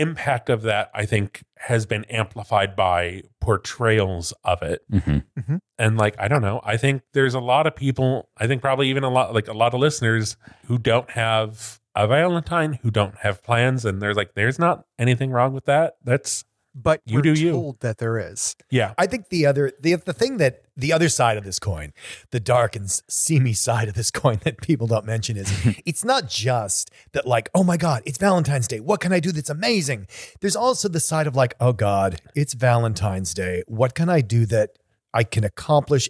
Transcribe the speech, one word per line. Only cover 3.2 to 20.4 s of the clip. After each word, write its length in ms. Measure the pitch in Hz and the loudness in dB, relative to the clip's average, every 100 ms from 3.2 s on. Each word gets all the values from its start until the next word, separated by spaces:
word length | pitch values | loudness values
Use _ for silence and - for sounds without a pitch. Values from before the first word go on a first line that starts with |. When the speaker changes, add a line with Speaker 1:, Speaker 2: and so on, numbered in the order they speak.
| - - | -16 -6
Speaker 1:
portrayals 920 | 123 101 - - 117 110 95 87 82 - | 0 0 0 -2 2 2 2 -2 -8 -6
of 180 | - 87 | -2 -2
it. 200 | 80 87 - | -2 -6 0
Speaker 2:
Mm-hmm. 280 | 98 - 71 - - | 0 2 0 -2 -10
Speaker 3:
Mm-hmm. 180 | - 170 _ - | -6 -6 _ 0
Speaker 1:
And, 180 | 110 110 | 0 2
like, 180 | 107 - | 0 0
I 80 | 101 | 0
don't 160 | 147 | 0
know, 180 | 101 117 | 0 -4
I 120 | 104 113 | -4 0
think 260 | 139 135 _ | 0 0 _
there's 220 | 139 135 | 0 0
a 60 | 127 | 0
lot 280 | 120 135 160 | 0 2 2
of 80 | - | 0
people, 520 | 139 123 131 131 - - | -2 0 0 0 -6 -4
I 120 | 113 | -2
think 120 | 131 | 0
probably 280 | 135 131 135 | 0 0 0
even 160 | 135 | 0
a 40 | 131 | 0
lot, 240 | 127 120 | 2 2
like, 120 | 113 104 | 0 -2
a 60 | |
lot 200 | 107 117 | 2 2
of 60 | 123 | 4
listeners 580 | 151 - 113 113 107 - - - - | 0 2 0 2 -2 -8 -20 -18 -4
who 120 | 120 | -2
don't 320 | 113 117 120 | 2 2 0
have 680 | 113 113 110 110 110 - - _ 101 | -4 0 0 -2 -8 -16 -16 _ 0
a 100 | 104 | 2
Valentine, 720 | 143 180 170 - 170 156 135 | 4 2 0 -2 0 0 -2
who 80 | 117 | -2
don't 260 | 104 101 - | 0 0 -2
have 240 | 104 95 | -4 -4
plans, 420 | - 120 127 131 | -2 2 2 0
and 160 | 113 95 | -2 -2
there's, 160 | 104 104 | -2 -2
like, 180 | 98 | -2
there's 240 | 101 113 131 | 0 0 2
not 240 | 170 - _ - | 0 0 _ -2
anything 320 | 120 120 135 | 0 2 0
wrong 200 | 123 131 | 2 0
with 120 | 135 | 0
that. 320 | - 143 165 - | 0 2 2 -2
That's 400 | 123 139 - - - _ _ | -2 -2 -2 -8 -10 _ _
Speaker 3:
But 280 | 131 156 156 | -4 0 0
Speaker 1:
You 120 | 113 117 | 0 2
Speaker 3:
we're 60 | |
Speaker 1:
do 100 | 156 | 4
you. 180 | 156 165 | 4 2
Speaker 3:
told 300 | 143 151 120 | 0 -4 -6
that 180 | 120 107 | -6 -4
there 180 | 113 113 | -4 -4
is. 380 | 85 101 - - - | -6 -8 -8 -8 -2
Speaker 1:
Yeah. 240 | 127 104 135 | 0 0 0
Speaker 4:
I 120 | 185 | -2
think 200 | 254 - | -2 -4
the 160 | 175 | 2
other, 280 | 143 139 135 - | 2 2 0 0
the, 160 | 156 170 | 0 0
the 160 | - | -2
thing 240 | - 254 | -2 -2
that, 260 | 247 | 2